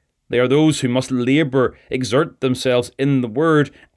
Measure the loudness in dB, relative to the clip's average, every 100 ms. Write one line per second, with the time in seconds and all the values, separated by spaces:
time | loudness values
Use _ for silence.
0 | _ _ -6 -2 2 2 2 0 -2 -2
1 | -2 -4 0 0 0 0 0 -4 -8 -6
2 | 0 0 -2 -4 -4 -2 0 0 -2 -4
3 | -2 0 -2 -2 2 2 0 -6 _